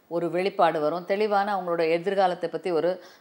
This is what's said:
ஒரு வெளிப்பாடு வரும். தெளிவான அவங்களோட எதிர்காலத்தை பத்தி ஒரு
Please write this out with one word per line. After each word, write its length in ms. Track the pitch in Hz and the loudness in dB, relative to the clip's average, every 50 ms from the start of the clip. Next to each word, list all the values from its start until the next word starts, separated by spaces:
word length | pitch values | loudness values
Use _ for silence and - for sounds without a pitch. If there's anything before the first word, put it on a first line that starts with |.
| _ _ | _ _
ஒரு 220 | - 170 170 170 | -6 -4 -4 -2
வெளிப்பாடு 500 | 156 180 185 196 196 - 185 165 160 160 | -2 -2 -2 -2 2 4 4 4 4 2
வரும். 240 | 147 151 160 180 175 | 0 0 -2 -2 -4
தெளிவான 520 | - 196 202 214 214 208 196 196 208 208 | -4 -2 0 0 2 2 0 0 0 -2
அவங்களோட 340 | 190 180 175 170 170 170 160 | -4 -2 -2 -2 0 2 2
எதிர்காலத்தை 580 | 165 170 170 196 202 190 196 180 175 175 - 165 | 2 0 0 -2 0 2 2 2 2 -2 -6 -6
பத்தி 200 | 160 160 - 190 | -6 -6 -4 -2
ஒரு 340 | 175 156 151 170 185 180 - - - - | 0 0 0 0 -2 -2 -8 -18 -20 -20